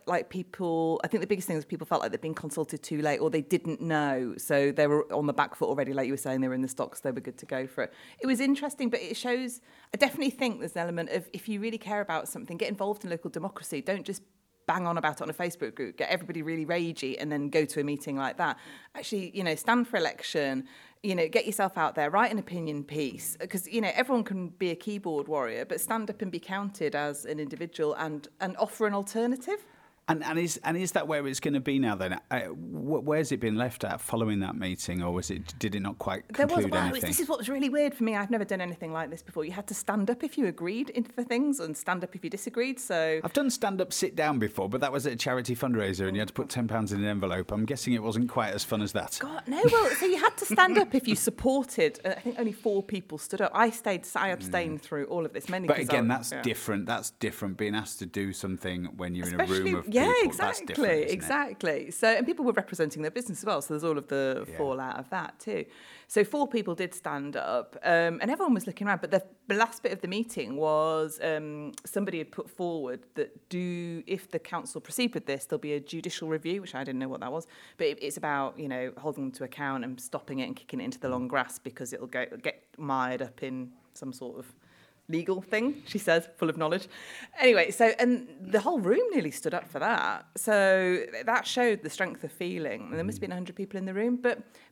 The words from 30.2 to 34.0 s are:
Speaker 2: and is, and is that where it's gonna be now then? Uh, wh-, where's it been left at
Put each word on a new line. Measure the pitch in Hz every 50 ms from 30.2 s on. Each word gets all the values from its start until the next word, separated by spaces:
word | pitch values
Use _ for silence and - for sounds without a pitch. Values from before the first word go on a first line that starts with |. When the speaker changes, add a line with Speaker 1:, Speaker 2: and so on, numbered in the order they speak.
| 156
Speaker 2:
and | - 160 165
is, | 175 165 - - -
and | 156 160
is | 175 185 170
that | - 185 151 147
where | 156 147 143 135
it's | 135 -
gonna | - 156 143 135
be | 127 147 135 139
now | 131 110 104
then? | 92 92 92 92 - - -
Uh, | 131 123 98 87
wh-, | - - 120 - - - 131 139 160 127 120
where's | 151 151 156 156 127
it | 139 107
been | 117 110 107
left | 110 123 127 - - -
at | 101 87 -